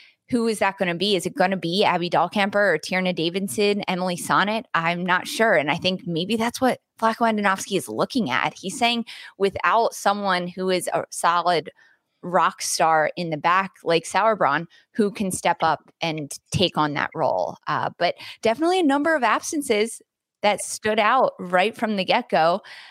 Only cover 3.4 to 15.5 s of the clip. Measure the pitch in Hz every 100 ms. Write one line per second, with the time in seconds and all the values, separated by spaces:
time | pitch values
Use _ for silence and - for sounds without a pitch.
3.4 | 196 220 208 208 - 185 185 175 - 156
4.4 | 196 220 - 160 165 175 180 180 - -
5.4 | 226 175 143 139 185 185 - 165 180 220
6.4 | 233 - 262 208 _ _ 226 220 233 214
7.4 | 202 190 - 190 - 110 180 262 170 123
8.4 | 156 - 180 240 240 240 220 - - -
9.4 | 196 - 175 208 226 - 202 202 202 180
10.4 | 175 180 185 185 - 165 - - 175 175
11.4 | 170 170 - - _ _ _ _ 175 175
12.4 | 170 - - - 165 160 151 - 175 151
13.4 | 170 180 190 - - 165 165 190 214 214
14.4 | 147 147 170 _ _ - 202 - 196 185
15.4 | 185